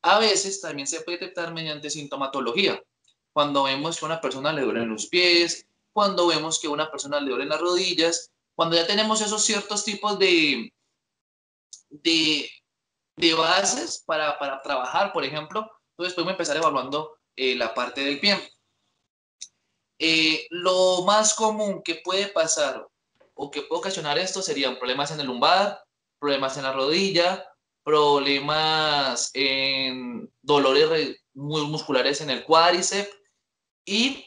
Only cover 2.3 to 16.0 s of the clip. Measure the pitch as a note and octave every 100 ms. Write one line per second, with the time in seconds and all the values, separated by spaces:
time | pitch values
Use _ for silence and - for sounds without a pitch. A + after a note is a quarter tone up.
2.3 | C#3 A#2+ E3 F#3 - - _ _ _ _
3.3 | - D3 C#3+ C3+ C3+ D#3 E3 D#3 D#3+ C3+
4.3 | C3 C#3+ D#3 B2 G2+ A2+ A2 - F3+ F3+
5.3 | E3+ E3+ - - _ _ - G3+ F3+ F3
6.3 | D#3 D#3 D#3+ D#3+ D3 D3+ C#3+ C#3 D3 C#3
7.3 | B2 C#3+ D3+ F3 F3+ F#3+ E3 E3 E3+ -
8.3 | _ _ - E3 E3+ E3+ G3+ G#3+ A3 G#3+
9.3 | G#3 G#3 G#3 - G#3 - G3+ G#3 G3+ F#3+
10.3 | E3+ D3+ B2 A2+ _ _ _ _ _ _
11.3 | _ _ _ _ - _ D3 E3 E3 D#3+
12.3 | D3+ - - _ _ _ _ _ - E3+
13.3 | D#3+ D#3+ F#3 G3 B3+ E4 - - D#3 D3+
14.3 | D3 C#3+ C3+ D3 C3+ B2 E3 G3 F3 C#3
15.3 | D3+ D3+ G#3+ A3 _ _ -